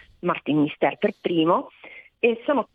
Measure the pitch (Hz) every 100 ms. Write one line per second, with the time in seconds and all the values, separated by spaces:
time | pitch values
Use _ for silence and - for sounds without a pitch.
0 | - - 175 160 - 151 147 - 147 -
1 | - - - 170 160 214 - - - -
2 | - _ 240 226 269 277 208